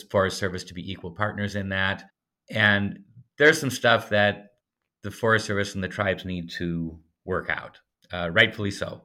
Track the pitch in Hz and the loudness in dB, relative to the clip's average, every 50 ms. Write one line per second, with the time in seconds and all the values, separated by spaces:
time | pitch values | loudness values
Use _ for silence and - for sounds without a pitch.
0 | - - - 101 95 95 - - 110 92 90 90 - - 85 90 73 98 95 - | -6 -2 0 2 2 2 0 -4 -6 -6 -6 -6 -12 -12 -14 -12 -10 -10 -10 -12
1 | - 87 85 - 104 107 104 104 104 98 95 101 95 98 95 95 95 95 98 - | -12 -12 -8 -6 -6 -4 -4 -4 -6 -4 -4 -6 -6 -4 -4 -2 -2 -2 -2 -4
2 | - - _ _ _ _ _ _ _ - - 110 104 104 101 101 101 98 - - | -8 -18 _ _ _ _ _ _ _ -8 -2 2 4 4 4 4 2 -2 -4 -8
3 | - _ _ - - _ _ - 143 156 165 165 - 131 127 - - 117 117 110 | -16 _ _ -20 -20 _ _ 4 6 6 6 4 2 -2 -2 2 4 4 4 4
4 | - - 107 104 104 101 101 - - - _ _ _ _ _ _ _ _ _ _ | 2 2 2 4 4 4 2 0 -6 -20 _ _ _ _ _ _ _ _ _ _
5 | - 101 - - - 113 110 104 - - 104 101 98 - - 98 92 90 - - | -12 -12 -8 -2 2 4 4 4 2 0 -2 -2 -2 -2 -4 -6 -6 -6 -4 -2
6 | 101 98 92 90 - 92 90 87 85 85 - - 90 85 85 85 82 82 80 82 | 0 0 0 -2 -4 -6 -6 -6 -8 -8 -8 -6 -4 -2 -2 -2 -4 -6 -8 -12
7 | _ _ _ _ - 92 92 80 80 80 78 76 - - - - _ _ _ _ | _ _ _ _ -6 -4 -4 -4 -2 -4 -6 -6 -6 -12 -16 -20 _ _ _ _
8 | _ - 87 87 87 85 85 107 117 107 - - 104 101 92 - - 80 - - | _ -10 -8 -6 -4 0 4 4 4 4 4 -2 -4 -4 -4 -4 -6 -8 -10 -12